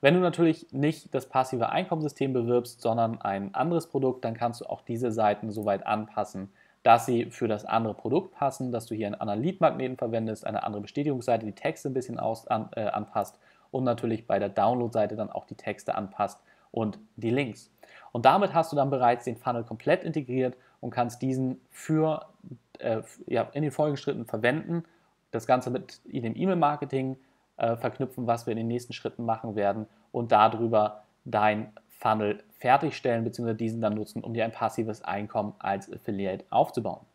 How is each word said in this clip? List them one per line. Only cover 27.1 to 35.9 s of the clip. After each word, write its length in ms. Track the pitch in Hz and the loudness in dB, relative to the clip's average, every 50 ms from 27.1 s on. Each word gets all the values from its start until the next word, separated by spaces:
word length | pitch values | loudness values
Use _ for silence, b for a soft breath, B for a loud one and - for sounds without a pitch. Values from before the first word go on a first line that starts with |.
| 131 131 b b b b b b b | -6 -8 b b b b b b b
äh, 200 | - - 117 117 | -2 0 0 0
verknüpfen, 500 | 120 - 123 - - 135 110 - - 123 | 0 -2 -4 -2 -2 -6 -6 -4 -6 0
was 200 | 113 117 117 - | 0 0 0 0
wir 60 | - 110 | -4 -4
in 60 | 113 | -2
den 80 | 113 | -2
nächsten 260 | 117 117 120 117 - 110 | -2 -2 -4 -4 -8 -16
Schritten 320 | - - 113 - - 120 | -8 -8 -8 -6 -4 -2
machen 300 | 113 113 110 - 117 104 | -2 -2 -2 -4 -6 -2
werden 320 | 107 101 101 101 110 107 b b b b b | 0 2 2 2 0 -4 b b b b b
und 220 | b 123 120 117 120 | b -4 2 4 6
darüber 720 | 104 107 110 110 110 117 117 117 107 104 107 - - - _ _ _ _ | 8 8 8 6 4 0 4 4 4 4 4 0 -8 -20 _ _ _ _
dein 480 | - 113 107 104 107 107 107 110 - - - _ _ | -2 0 4 4 4 2 2 -4 -8 -14 -20 _ _
Funnel 520 | - - - 117 110 110 107 104 101 104 - _ _ _ | -20 -4 0 0 2 2 2 0 -2 -4 -8 _ _ _
fertigstellen 640 | - 123 127 143 165 151 135 - - 131 120 117 110 | 2 4 4 4 4 0 -4 -2 0 0 0 2 0
beziehungsweise 320 | 110 - - 120 117 110 | -4 -4 -4 -4 -4 -2
diesen 240 | 110 117 110 113 117 | -2 -2 -4 -2 -2
dann 140 | 113 107 104 | -2 -2 -2
nutzen, 280 | 107 107 - - 120 - | -2 -6 -6 -8 -10 -8
um 120 | - 113 | -6 -2
dir 100 | 117 110 | -2 -2
ein 80 | 113 113 | -2 -2
passives 500 | - 117 110 - - 113 110 107 107 - | -2 -4 -4 -2 -2 -4 -4 -6 -8 -8
Einkommen 500 | - 90 101 104 104 - 113 104 104 - _ | -6 -6 -6 -6 -4 -4 -4 -4 -4 -6 _
als 320 | - 95 98 101 101 - | -4 -2 -2 -2 -4 -10